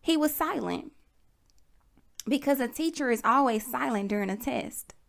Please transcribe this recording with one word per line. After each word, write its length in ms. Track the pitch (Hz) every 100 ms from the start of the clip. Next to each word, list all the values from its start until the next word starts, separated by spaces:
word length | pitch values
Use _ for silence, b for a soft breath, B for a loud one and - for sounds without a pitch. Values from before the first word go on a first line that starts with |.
he 160 | - 330
was 180 | 302
silent. 580 | 302 339 359 190 175 - - _ _ _ _ _ _ _ _ _ _ _ _ -
Because 320 | 277 277 277
a 80 | 240
teacher 440 | - 320 330 277
is 100 | 226
always 460 | - 254 269 220 220
silent 380 | 247 269 220 202
during 220 | 208 196
a 60 | 196
test 580 | 247 247 - - - -